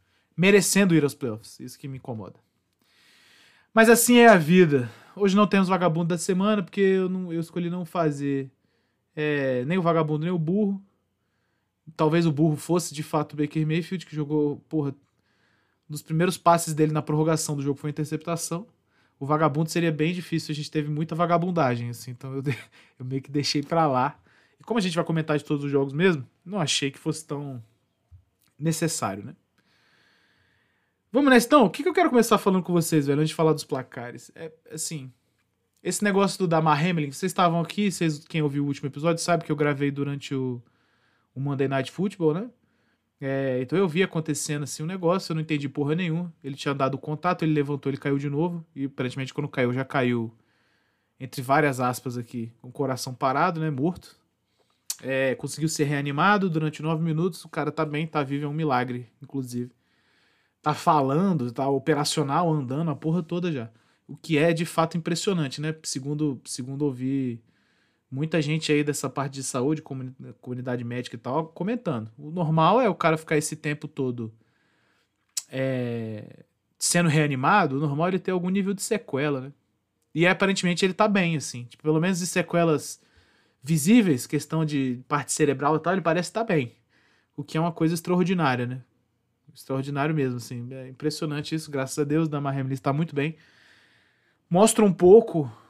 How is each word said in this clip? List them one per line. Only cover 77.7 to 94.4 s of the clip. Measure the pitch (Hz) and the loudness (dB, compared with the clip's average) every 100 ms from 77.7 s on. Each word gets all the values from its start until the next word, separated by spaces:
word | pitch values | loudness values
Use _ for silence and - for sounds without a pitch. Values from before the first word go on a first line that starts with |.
| 135 | 0
o | |
normal | 151 143 175 | -2 0 0
é | |
ele | 185 | -2
ter | 190 | -2
algum | 185 180 | -2 -2
nível | 196 190 | -2 -2
de | 190 | -4
sequela, | - 208 - 135 147 135 | -4 -6 -4 -2 -2 -2
né? | 135 - _ _ _ _ _ | -8 -18 _ _ _ _ _
E | 151 175 | 2 2
aparentemente | 185 190 196 180 170 190 | 4 2 2 0 2 0
ele | |
tá | 180 214 | 2 2
bem, | 196 170 151 | 4 2 -2
assim. | - 120 120 | -6 -12 -14
Tipo, | - | -4
pelo | 156 156 | 0 2
menos | 180 175 | 2 0
de | 180 | -2
sequelas | 180 165 170 170 143 - - _ _ _ _ _ _ | -2 0 2 2 2 -2 -16 _ _ _ _ _ _
visíveis, | 135 160 156 240 190 123 - | -2 0 6 6 6 0 -2
questão | 151 - 160 | -6 -2 -2
de | 151 143 131 123 - | 0 0 -2 -4 -4
parte | 147 - | -4 -2
cerebral | - 143 131 143 156 | 0 0 2 0 0
e | |
tal, | 170 | 0
ele | 185 | 0
parece | 165 170 170 | 0 0 -2
tá | 220 | -4
bem. | 226 160 120 - _ _ _ _ _ - | 0 0 -2 -8 _ _ _ _ _ -16
O | |
que | - 160 | -6 -2
é | |
uma | 170 | -2
coisa | 165 160 170 | 0 -2 0
extraordinária, | 175 180 180 180 147 123 123 | 0 0 2 2 2 0 -4
né? | 127 - _ _ _ _ _ _ | -8 -14 _ _ _ _ _ _
Extraordinário | - - 135 135 143 151 160 | -20 -6 -6 -4 -2 -2 0
mesmo, | 131 123 | -2 -4
assim. | - 120 123 | -8 -12 -10
É | 131 131 | -14 -16
impressionante | 131 151 - 156 147 - | -6 -6 -4 -6 -6 -4
isso, | 160 156 | -6 -6
graças | 135 131 156 | -6 -4 -4
a | |
Deus, | 143 156 156 | 0 2 0
Damar | 143 143 135 | -2 -4 -4
Hamlin | 131 | -4
está | 131 143 | -2 -2
muito | 143 165 | 0 -2
bem. | 143 151 156 _ _ _ _ _ _ _ _ _ _ | -2 -4 -6 _ _ _ _ _ _ _ _ _ _